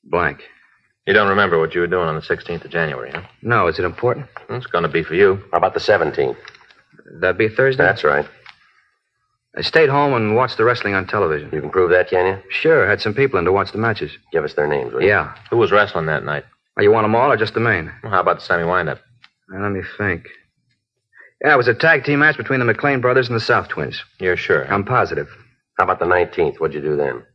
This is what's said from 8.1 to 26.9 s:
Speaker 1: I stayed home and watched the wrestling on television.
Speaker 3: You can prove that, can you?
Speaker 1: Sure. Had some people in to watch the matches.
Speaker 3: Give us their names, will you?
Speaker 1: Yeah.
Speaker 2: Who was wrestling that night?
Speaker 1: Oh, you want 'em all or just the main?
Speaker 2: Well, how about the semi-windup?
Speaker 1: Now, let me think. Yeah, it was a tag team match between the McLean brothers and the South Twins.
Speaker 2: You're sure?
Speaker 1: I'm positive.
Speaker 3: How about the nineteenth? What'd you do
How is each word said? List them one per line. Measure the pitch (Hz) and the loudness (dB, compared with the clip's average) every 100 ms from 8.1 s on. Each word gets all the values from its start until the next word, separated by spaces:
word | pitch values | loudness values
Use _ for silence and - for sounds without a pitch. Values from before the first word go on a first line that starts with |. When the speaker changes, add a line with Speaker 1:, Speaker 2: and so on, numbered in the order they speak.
| 71 73 - - _ _ _ _ _ _ _ _ _ _ - | 0 -4 -12 -20 _ _ _ _ _ _ _ _ _ _ -8
Speaker 1:
I | |
stayed | - 160 151 | 0 2 4
home | 143 143 | 4 2
and | 127 107 110 | 0 0 0
watched | 127 - | 0 0
the | |
wrestling | 113 117 104 | 0 0 -2
on | 98 90 | -2 -2
television. | 107 90 76 73 | -2 0 -2 -4
Speaker 3:
You | 78 | -8
can | 73 | -2
prove | 92 87 | 0 4
that, | 90 90 | 4 4
can | 92 92 | 2 0
you? | 98 - | -2 -8
Speaker 1:
Sure. | - 160 156 98 | -2 2 4 2
Had | 101 | 0
some | 110 | -2
people | 107 135 95 | 0 0 0
in | 87 | 2
to | |
watch | 98 95 | 0 0
the | 101 | -2
matches. | 113 107 78 - _ | -4 -4 -8 -12 _
Speaker 3:
Give | 82 73 | -4 -2
us | |
their | - 73 | -2 0
names, | 71 62 | 0 -2
will | 60 | 0
you? | 92 | 2
Speaker 1:
Yeah. | 101 73 - - | 2 -2 -10 -4
Speaker 2:
Who | 117 | 0
was | 98 | 4
wrestling | 101 101 87 80 | 4 2 -2 -2
that | 76 | -4
night? | - 73 - _ _ - | -4 -6 -8 _ _ 2
Speaker 1:
Oh, | |
you | 101 | 4
want | 110 | 4
'em | 107 113 | 2 2
all | 139 | 2
or | 113 | 2
just | 110 117 | 0 -2
the | |
main? | 117 95 80 - | 0 -2 -4 -14
Speaker 2:
Well, | 110 | -2
how | 95 | 0
about | 90 85 | 2 -2
the | - | -2
semi-windup? | 87 85 90 82 65 _ _ _ _ _ | -2 0 0 -2 -6 _ _ _ _ _
Speaker 1:
Now, | 95 | -8
let | 101 | -6
me | 98 87 - | -6 -8 -6
think. | 104 85 - - _ _ _ _ _ _ _ _ - _ | -4 -4 -10 -20 _ _ _ _ _ _ _ _ -20 _
Yeah, | 139 | 2
it | 139 | 4
was | 120 | 2
a | |
tag | 113 160 156 143 | 2 2 2 2
team | 143 | 2
match | 151 147 | 2 2
between | 113 131 | -2 0
the | 120 | 0
McLean | 104 143 135 | 2 0 2
brothers | 123 123 120 | 2 2 2
and | 117 | -2
the | |
South | - 113 90 | 2 0 0
Twins. | - 69 - - _ | -8 -8 -8 -16 _
Speaker 2:
You're | 92 87 | -2 -2
sure? | - 80 65 | 0 0 0
Speaker 1:
I'm | 101 98 | -4 0
positive. | 123 98 78 76 - _ _ _ - | 0 0 -4 -8 -14 _ _ _ -2
Speaker 3:
How | |
about | 92 87 | -2 0
the | 85 | 2
nineteenth? | 90 87 - 78 - | 2 2 0 -2 0
What'd | 80 | -4
you | 73 | -4
do | 73 | -4